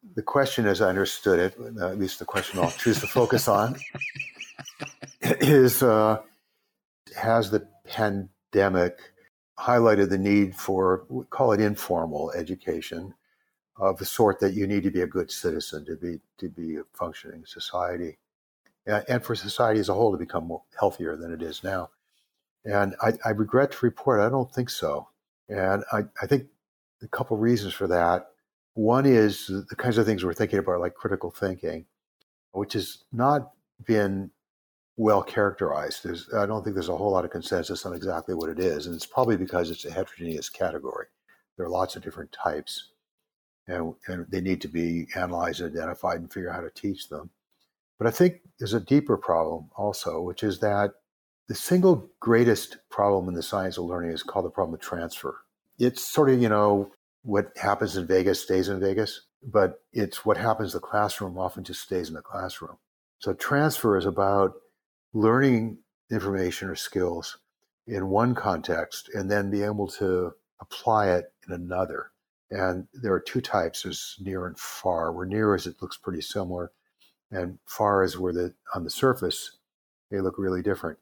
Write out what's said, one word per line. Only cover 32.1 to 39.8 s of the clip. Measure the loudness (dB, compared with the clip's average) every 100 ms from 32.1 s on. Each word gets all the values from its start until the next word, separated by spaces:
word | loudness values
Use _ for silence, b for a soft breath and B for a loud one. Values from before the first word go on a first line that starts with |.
| _ _ _ _
which | -8 -4
has | -4 -6 -14 _
not | 0 2 2 -2 _ _ _
been | 0 2 2 -2 -6 _ _ _ _ _ _ 0
well | 4 4
characterized. | 2 0 0 0 -2 -2 -4 -8
There's, | -10 -10 -4
I | -2 0
don't | -2
think | -4
there's | -4 -2
a | -2
whole | 2
lot | 0
of | 0
consensus | -6 -2 -2 -2 -6 -8
on |
exactly | -8 -4 -6 -4
what | -4 -4
it | -2
is. | 0 0 -6
And |
it's | -10 -4
probably | 0 2 2
because | 0 -2 -2
it's | -6